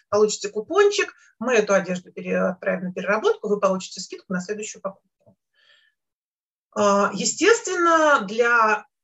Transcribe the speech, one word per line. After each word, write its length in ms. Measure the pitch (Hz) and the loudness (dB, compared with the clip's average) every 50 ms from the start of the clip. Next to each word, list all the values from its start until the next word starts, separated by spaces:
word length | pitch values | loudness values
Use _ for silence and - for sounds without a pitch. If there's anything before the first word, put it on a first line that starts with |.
| _ _ | _ _
получите 400 | 202 208 214 - - - - 202 | 2 2 2 2 0 -4 -8 -8
купончик, 640 | - 214 214 - 330 403 403 403 403 392 359 - - _ _ _ _ - | -8 -8 -8 0 2 4 4 4 2 0 -4 -4 -8 _ _ _ _ -8
мы 160 | 214 254 247 | -4 0 2
эту 200 | 220 202 - 196 | 2 2 2 2
одежду 360 | 185 180 180 180 180 - - | 0 0 -2 -6 -8 -10 -12
пере-, 280 | - 190 180 185 185 180 | -16 -14 -8 -4 -2 -2
отправим 460 | 185 185 185 - - 190 185 185 185 | -2 -2 -4 -4 -4 -4 -4 -4 -6
на 80 | 185 | -8
переработку, 560 | - 190 185 185 208 220 - 440 440 - - 196 | -8 -6 -2 -2 -2 0 0 0 0 0 -2 -4
вы 120 | 202 196 | -2 0
получите 400 | 208 190 190 185 - - - 190 | 0 0 0 -2 -6 -10 -12 -14
скидку 320 | - - - - - - | -14 -14 -14 -16 -10 -8
на 80 | 185 180 | -8 -6
следующую 400 | 180 - 208 208 214 - - - | -6 -8 -8 -10 -10 -12 -12 -12
покупку». 560 | - 190 - _ _ _ _ _ _ - _ _ _ _ _ _ _ _ _ _ _ _ _ _ _ _ _ _ _ _ _ _ _ _ _ _ _ _ - | -12 -12 -12 _ _ _ _ _ _ -20 _ _ _ _ _ _ _ _ _ _ _ _ _ _ _ _ _ _ _ _ _ _ _ _ _ _ _ _ -2
А, 360 | 214 208 202 202 202 202 202 | 0 2 4 4 4 2 0
естественно, 1120 | 208 190 233 - - - 320 403 466 - - 359 370 359 339 339 330 320 311 302 285 262 208 | -2 -2 -4 -4 -2 0 2 2 2 2 0 -4 -2 0 2 2 4 4 4 4 2 2 0
для 600 | 185 220 226 240 240 240 233 226 214 214 214 - _ _ _ | -2 -2 0 0 2 2 2 2 2 0 -2 -4 _ _ _